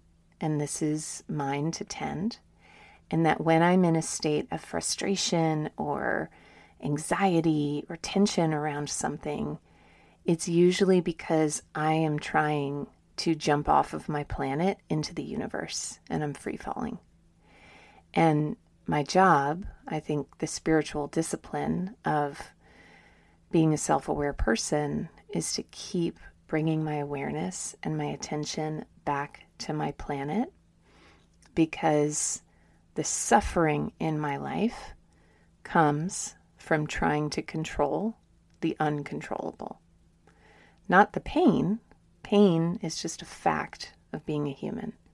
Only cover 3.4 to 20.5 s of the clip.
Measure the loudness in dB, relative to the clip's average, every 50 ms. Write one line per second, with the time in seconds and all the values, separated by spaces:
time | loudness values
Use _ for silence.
3.4 | 4 4 6 6 8 6 6 6 6 6 4 2 0 -2 -4 -2 0 0 0 0
4.4 | -2 -4 -8 -10 -8 -6 -6 -4 -4 -4 -4 -2 -2 -2 0 0 0 0 2 2
5.4 | 2 2 2 0 -2 -4 -6 -6 -4 -4 -4 -2 -2 -2 -2 -2 -4 -6 -10 -18
6.4 | -20 -20 -20 -20 -20 _ _ -8 -4 -4 -4 -4 -2 -2 0 2 2 4 4 4
7.4 | 4 4 2 2 0 -2 -2 -4 -6 -8 -10 -10 -10 -2 2 2 2 4 4 2
8.4 | 2 2 2 0 -2 -4 -4 -4 -6 -6 -4 -4 -4 -4 -4 -6 -6 -8 -6 -4
9.4 | -6 -6 -6 -10 -12 _ _ _ _ _ _ _ _ _ _ _ _ 0 0 0
10.4 | 0 2 4 6 6 6 6 6 4 6 6 4 4 0 -4 -6 -2 2 2 4
11.4 | 4 2 0 -4 -8 _ -6 -2 0 2 2 4 2 2 0 -2 -4 0 0 2
12.4 | 2 2 0 -2 -2 -4 -4 -6 -8 -10 _ _ _ _ _ -2 0 0 0 2
13.4 | 2 2 2 4 4 4 4 4 4 2 -4 -8 -6 -4 -4 -4 -4 -4 -4 -4
14.4 | -4 -2 0 0 0 0 0 -2 _ -2 -2 -2 -2 -4 -6 -8 -8 -6 -6 -6
15.4 | -6 -6 -6 -6 -6 -6 -8 -8 -8 -8 -10 -14 _ -6 -4 -2 -2 -4 -6 -6
16.4 | -8 -8 -8 -8 -8 -8 -6 -6 -6 -8 -8 -10 -14 _ _ _ _ _ _ _
17.4 | _ _ -20 -20 -20 -20 -20 -20 -20 -20 -20 -20 _ _ 2 4 6 6 6 4
18.4 | 2 0 -4 -8 _ _ _ _ _ -2 -2 -2 -2 2 4 6 6 8 6 6
19.4 | 4 2 -2 -4 -6 -10 -14 -14 -10 -8 -8 -6 -4 -4 -4 -4 -4 -6 -8 -8
20.4 | -8 -6